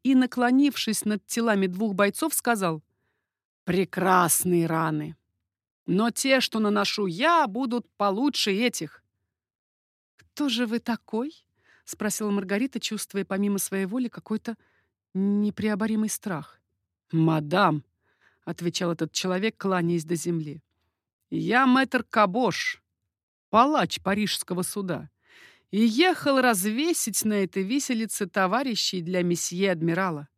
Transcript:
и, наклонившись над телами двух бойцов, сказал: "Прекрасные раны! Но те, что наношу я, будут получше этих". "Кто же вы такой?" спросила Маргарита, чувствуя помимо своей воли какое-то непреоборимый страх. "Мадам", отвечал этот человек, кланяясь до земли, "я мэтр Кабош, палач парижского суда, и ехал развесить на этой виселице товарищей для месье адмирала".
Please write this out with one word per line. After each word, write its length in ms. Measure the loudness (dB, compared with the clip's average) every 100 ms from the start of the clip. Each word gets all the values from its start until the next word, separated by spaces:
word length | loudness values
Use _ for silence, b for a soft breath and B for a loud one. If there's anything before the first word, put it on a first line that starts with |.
и, 100 | 2
наклонившись 920 | 4 4 2 2 4 4 2 -2 -2
над 220 | -2 -4 -4
телами 400 | -2 2 2 2
двух 280 | 0 -2
бойцов, 380 | 2 2 2 -2
сказал: 520 | -2 0 0 0 -2 -8 _ _ _ _ _ _ _
"Прекрасные 1000 | -2 0 0 0 4 4 4 2 2 2 2
раны! 500 | 0 -2 -2 -6 -12 _ _ _ _ _ _ -2
Но 260 | 0 0
те, 260 | 0 2 2
что 220 | 2 0
наношу 460 | 0 0 0 -2 -2
я, 420 | 0 2 4 2
будут 420 | -2 -2 -4 -6 -2
получше 560 | 0 2 0 0 0
этих". 500 | 0 0 -2 -10 -14 _ _ _ _ _ _ _ _ _ _ _ _
"Кто 320 | _ -4 -2
же 180 | -2 -2
вы 120 | -4
такой?" 680 | -4 -6 _ -6 -6 -10 _ _ b b
спросила 460 | b -6 -6 -4 -2
Маргарита, 480 | -2 -2 -2 -2 -4
чувствуя 460 | -6 -6 -6 -6
помимо 340 | -4 -2 0 -2
своей 280 | -2 -4 -4
воли 200 | -4 -6
какое-то 500 | -8 -6 -6 -6 -12 _ _ _ _ _
непреоборимый 960 | -2 0 0 0 -2 -2 -2 -2 0 -2
страх. 520 | -4 -6 -8 -10 _ _ _ _ _ _
"Мадам", 720 | 2 4 2 0 2 4 2 -4 _ _ _ _ _
отвечал 480 | -12 -6 -4 -2 -2
этот 200 | -2 -4
человек, 440 | -4 -2 -2 -2 -2
кланяясь 480 | 0 0 2 0
до 100 | -2
земли, 480 | -4 -2 -4 -6 -12 _ _ _ _ _ _ -8
"я 360 | -4 0 2 4
мэтр 380 | 4 2 -2
Кабош, 800 | -2 2 2 2 0 -2 -4 -8 _ _ _ _ _ _ _
палач 500 | 4 4 4 0 -2
парижского 640 | -2 -2 -2 -4 -6 -6
суда, 480 | -4 -6 -6 -6 -10 _ b b b b b
и 140 | 2
ехал 560 | 2 4 2 2 2 4
развесить 840 | 4 2 0 0 0 -2 -2 -2
на 200 | 0 0
этой 180 | 0 -2
виселице 640 | -2 -2 -2 -2 -4 -4 -4
товарищей 720 | 0 0 0 -2 -2 -4 -4
для 220 | -2 0
месье 480 | 0 0 -4 -2 0
адмирала". 580 | 0 0 0 -2 -4 -10